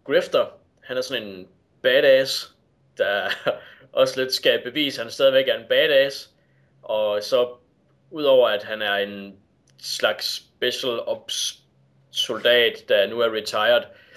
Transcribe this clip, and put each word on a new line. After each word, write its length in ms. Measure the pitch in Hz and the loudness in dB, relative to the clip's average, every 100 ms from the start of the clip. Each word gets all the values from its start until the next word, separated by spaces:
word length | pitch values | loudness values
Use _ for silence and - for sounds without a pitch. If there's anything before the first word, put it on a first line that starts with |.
Grifter, 420 | - 160 - 139 - - _ _ | -2 0 2 0 -2 -6 _ _
han 140 | - 127 | -10 -8
er 40 | |
sådan 220 | 127 123 | -6 -6
en 240 | 107 95 92 _ _ _ | -8 -14 -18 _ _ _
badass, 720 | 131 131 147 131 135 - - _ _ _ _ - | 2 4 6 6 4 -4 -10 _ _ _ _ -4
der 320 | 95 101 95 - - - | -2 -2 -4 -6 -6 -6
<laughs> 340 | - - - | -8 -20 -6
også 280 | - 131 131 | 0 0 0
lidt 120 | 131 | -4
skal 280 | - 139 117 | -2 0 0
bevise, 380 | 123 139 139 127 | 0 -4 -4 -4
at 40 | 117 | -8
han 60 | |
stadigvæk 360 | - 139 131 127 | 0 2 4 2
er 80 | 113 | -2
en 80 | 113 | 0
badass. 600 | 127 156 139 139 - - _ _ _ _ _ | 2 4 4 2 -2 -16 _ _ _ _ _
Og 400 | - 110 107 104 | -6 -2 0 -2
så, 260 | - 127 123 - _ _ _ _ _ | 0 0 0 -4 _ _ _ _ _
udover 360 | 160 143 131 117 | -2 4 6 6
at 140 | 104 | 2
han 180 | 110 110 | -4 -6
er 140 | 107 101 | -2 -2
en 400 | 101 101 98 98 _ _ _ _ | -2 -6 -16 -18 _ _ _ _
slags 540 | - - 113 - - - | -12 -2 -2 -2 -6 -10
special 640 | - - 123 - 131 117 | -12 -6 -4 -4 -6 -6
ops 600 | - 110 - - - - _ _ _ _ _ | -6 -8 -8 -6 -6 -8 _ _ _ _ _
soldat, 800 | - - 110 120 123 113 - - | -6 -6 -2 2 4 2 -2 -2
der 180 | 104 101 | 0 0
nu 120 | 113 | 0
er 140 | 117 | -2
retired, 480 | 110 104 110 107 120 - - _ | -2 -4 -2 2 2 0 -16 _